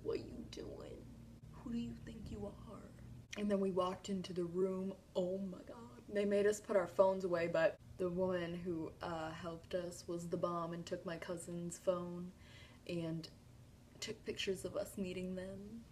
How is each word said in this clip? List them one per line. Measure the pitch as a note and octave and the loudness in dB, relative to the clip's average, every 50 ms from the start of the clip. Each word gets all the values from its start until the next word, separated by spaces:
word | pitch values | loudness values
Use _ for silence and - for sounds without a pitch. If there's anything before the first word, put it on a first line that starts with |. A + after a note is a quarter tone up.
| - | 0
What | - - - | 0 -2 -2
you | A2+ - - - - - | -2 -6 -10 -10 -10 -10
doing? | - - - - - - - - - - - - - - - - - - - - | -8 -8 -8 -8 -8 -10 -10 -12 -12 -12 -14 -14 -14 -16 -16 -16 -16 -18 -16 -16
Who | - - - B3 | -16 -12 -6 -4
do | A#3 | -2
you | A#3 A#3 A#3 A#3 - - | -2 -2 -2 -6 -8 -10
think | - A3+ A3 G3+ - | -12 -10 -10 -8 -8
you | A3+ G#3+ G3+ | -6 -6 -6
are? | G3+ G3+ - - - G3+ F#3 - - - - - - - - - - - | -6 -8 -10 -12 -12 -12 -14 -14 -14 -16 -14 -14 -14 -14 -14 -12 -8 -4
And | - G#3 G#3 | 0 2 4
then | G3+ G3 | 6 6
we | G3 G3 | 6 4
walked | F#3 F#3 F3+ F3+ F#3+ - - - | 4 4 4 4 2 -2 -2 -2
into | G3+ F#3+ F3 - F3+ | -2 0 0 -2 0
the | F3 F3 | 0 0
room. | E3+ E3 F3+ F#3+ F#3+ F#3+ F#3 F#3+ G3 F#3+ - - - - | 2 4 4 4 4 4 2 0 -2 -4 -6 -12 -4 0
Oh | G3+ F#3 F3+ F#3 | 2 2 2 2
my | G3 G3 F#3+ F3+ F#3 - | 0 -2 -4 -6 -8 -10
God. | - - - - A#3+ - - - - | -12 -12 -12 -12 -14 -14 -16 -12 -2
They | G#3+ G3+ G#3 | 2 2 4
made | G3+ G3+ G3+ G3+ | 6 6 6 8
us | G#3 G#3+ - | 6 6 4
put | - - A3+ | 0 4 6
our | G3 F3+ | 6 6
phones | - - - G3 F#3+ F#3+ F#3+ F#3+ | 4 8 8 8 8 8 4 2
away, | F#3 F3 E3+ E3+ | 2 4 4 4
but | E3+ E3 E3 E3 D#3 - - - - - | 4 6 6 6 6 6 2 -12 -16 -4
the | - F#3 F3+ | -2 0 0
woman | F3 F3+ F#3 F#3 F#3 F3+ E3+ E3 E3+ F3 F3 | 2 4 2 4 4 2 0 0 -2 -4 -2
who, | F#3 F3 D#3+ D#3+ - - - | -2 -2 -2 -2 -4 -6 -6
uh, | - F3 E3+ E3 D#3+ D#3+ | -4 -4 -2 -2 -2 -4
helped | E3 E3 F3+ E3+ E3 E3 - - - | -4 -6 -6 -6 -8 -8 -10 -2 -2
us | F#3 F3 F3 F3 - - | 0 0 -2 -6 -8 -6
was | - F3 E3+ E3+ | -4 -4 -4 -2
the | F3 F3 | -2 0
bomb | F3 E3+ F3 F3 E3+ E3+ E3 E3+ | 2 2 2 2 2 0 0 -2
and | E3+ E3 | -4 -4
took | - F#3 F3 - | -4 -4 -4 -2
my | F#3 E3+ | -4 -4
cousin's | D#3+ - - F3+ E3+ E3+ - F3 F3 E3+ E3+ E3+ | -4 -4 -4 -4 -4 -4 -4 -4 -4 -4 -4 -6
phone | - - - F3+ F3+ F3 F3 F3 F3 F3 F3+ - - - - - - - - - - - | -2 2 2 2 2 2 -4 -4 -6 -6 -8 -10 -14 -18 -18 -18 -18 -18 -18 -18 -18 -6
and | - F3 E3+ E3 D#3+ E3 E3 D#3+ - - - - - - - - - - - - - - - | -4 -2 0 0 0 -2 -2 -4 -6 -12 -16 -20 -20 -20 -20 -20 -20 -20 -20 -20 -20 -12 -10
took | - - G#3+ - - | -8 -8 -8 -8 -4
pictures | - G#3 - - - F#3+ F3+ - | -4 -2 -2 2 0 0 0 0
of | F#3 F3+ | -4 -2
us | - - - - | -2 -2 -2 -2
meeting | - G3 F3+ F3+ F#3 F#3 F#3 F#3 | -4 -2 -2 -2 -2 -2 -2 -2
them. | F#3 F#3 F#3+ G3 G3 G3+ G3+ A3 A#3 A#3 - | -4 -4 -6 -8 -8 -10 -10 -10 -12 -12 -14